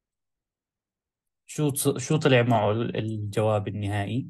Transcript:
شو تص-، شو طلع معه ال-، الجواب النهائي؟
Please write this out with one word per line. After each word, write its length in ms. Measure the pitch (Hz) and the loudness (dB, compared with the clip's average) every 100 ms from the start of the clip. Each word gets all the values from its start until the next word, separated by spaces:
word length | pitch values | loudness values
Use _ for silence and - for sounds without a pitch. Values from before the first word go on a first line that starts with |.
| _ _ _ _ _ _ _ _ _ _ _ _ _ _ - | _ _ _ _ _ _ _ _ _ _ _ _ _ _ -12
شو 240 | - 151 | -2 -2
تص-، 280 | 135 143 139 | 0 0 -2
شو 180 | - 156 | 0 2
طلع 260 | 156 127 | 4 4
معه 300 | 120 113 104 | 4 2 2
ال-، 240 | 107 120 110 | 0 -2 -4
الجواب 720 | 110 110 101 107 107 107 101 | -4 -6 -4 0 0 0 -2
النهائي؟ 600 | 104 101 101 101 117 | -6 -4 -4 -4 -6